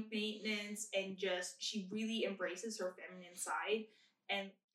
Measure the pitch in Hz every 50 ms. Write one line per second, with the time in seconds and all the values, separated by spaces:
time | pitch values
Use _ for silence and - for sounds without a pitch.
0 | 220 - 220 208 214 214 214 214 214 220 214 208 208 208 208 208 - - - 196
1 | 190 190 190 185 202 185 180 180 180 - - - - - 220 214 185 185 208 220
2 | 220 220 226 220 247 - 196 190 180 170 175 180 233 226 208 - 180 185 185 -
3 | 175 180 185 185 180 175 180 185 - - 160 165 175 196 214 226 214 - - -
4 | - - _ _ _ - 196 196 196 196 - _ _ _